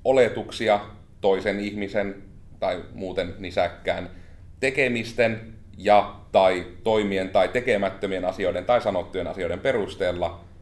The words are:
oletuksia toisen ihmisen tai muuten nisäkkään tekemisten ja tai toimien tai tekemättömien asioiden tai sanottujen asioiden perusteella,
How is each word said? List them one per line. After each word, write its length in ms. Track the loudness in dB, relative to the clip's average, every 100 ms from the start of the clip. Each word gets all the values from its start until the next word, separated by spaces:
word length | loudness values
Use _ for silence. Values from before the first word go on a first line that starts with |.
oletuksia 760 | 2 4 4 2 -8 -2 2 2 0 -16 -20 -2
toisen 400 | 2 2 0 -2
ihmisen 640 | -4 -6 -4 -2 -4 -6 -16 -20 -20 -6
tai 240 | -4 -4 -8
muuten 400 | -10 -6 -4 -6 -8
nisäkkään 720 | -6 -2 -2 -2 -4 -4 -6 -14 -18 -20 -20 -4
tekemisten 800 | -2 2 0 0 -4 2 2 0 -8 -18 -18 -2
ja 360 | 6 6 6 -4 0
tai 340 | 4 6 4 -4 -4
toimien 460 | 0 2 2 0 0
tai 180 | 2 2
tekemättömien 760 | 2 0 0 0 -2 -4 -2
asioiden 400 | -2 -2 -2 -2
tai 160 | 2 2
sanottujen 460 | 2 -2 -4 -6 -6
asioiden 340 | -4 -4 -2
perusteella, 800 | -2 -2 -4 -2 -2 -2 -4 -6 -16 -20